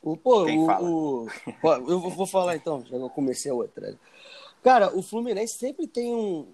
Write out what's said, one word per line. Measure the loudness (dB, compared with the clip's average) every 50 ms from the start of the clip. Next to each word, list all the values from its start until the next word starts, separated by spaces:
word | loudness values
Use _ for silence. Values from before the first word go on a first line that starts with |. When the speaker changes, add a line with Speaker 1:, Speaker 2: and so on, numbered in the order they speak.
| -4
Speaker 1:
O, | -6 -6
pô, | -2 _ 6 6 6 6
Speaker 2:
Quem | 4 2 2
Speaker 1:
o, | 4
Speaker 2:
fala? | 4 2 2 2 0
Speaker 1:
o, | -2 0 -2 -2 -4 -4 -6 -8 -12 -14 -14 -14 -14 0 2
pô, | 2 2
eu | 2 2 -2 -2 -2
vou, | -2 -6
vou | -6 -4 -6
falar | -2 0 0 0 0 -2
então, | -4 -4 -6 -6 -6 -8
já | -10 -10
que | -8 -8
eu | -8
comecei | -4 -2 -2 -2 -2 -4 -4 -4
a | -4
outra. | -4 -4 -6 _ -12 -12 -12 -12 -14 _ _ _ -20 -20 -20 -20 -20 -20 -20 _ _ _
Cara, | 6 8 8 6 4 2
o | -2 -6
Fluminense | -4 -6 -6 -4 -2 -2 -4 -4 -6 -6 -6
sempre | -6 -8 -6 -6 -8
tem | -6 _ -6 -4 -2 -2
um | -2 -2 -2 -4 -6 -8 -12